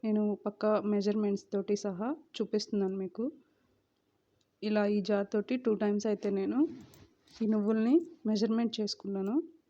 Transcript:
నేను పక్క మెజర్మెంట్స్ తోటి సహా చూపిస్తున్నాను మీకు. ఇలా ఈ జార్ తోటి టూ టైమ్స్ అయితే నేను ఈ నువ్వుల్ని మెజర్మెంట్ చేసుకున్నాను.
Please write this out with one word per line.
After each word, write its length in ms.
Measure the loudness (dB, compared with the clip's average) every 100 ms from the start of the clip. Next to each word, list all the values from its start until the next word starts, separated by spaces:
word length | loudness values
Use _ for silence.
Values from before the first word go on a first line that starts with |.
నేను 180 | 0 0 0 -2 -6
పక్క 200 | -2 0 2 2
మెజర్మెంట్స్ 500 | 0 2 0 0 -2 -4
తోటి 240 | -6 -2 -2
సహా 240 | -2 -6 -6 -6 -10 -6
చూపిస్తున్నాను 580 | -2 -2 0 0 0 -2
మీకు. 240 | -6 -4 -6 -6 _ _ _ _ _ _ _ _ _ _ _ _
ఇలా 200 | -2 2 2 0
ఈ 20 | 2
జార్ 180 | 0 0
తోటి 220 | -2 -2 -2 0
టూ 80 | 2
టైమ్స్ 240 | 2 0 0
అయితే 180 | -2 -2 -2
నేను 200 | 0 2 0 0 -18 -20 -20 _ _ -4
ఈ 40 | 0
నువ్వుల్ని 400 | 2 2 2 4 4 2 -6 -2
మెజర్మెంట్ 440 | 2 2 2 0 -2
చేసుకున్నాను. 560 | -6 -6 -6 -4 0 0 -2 -14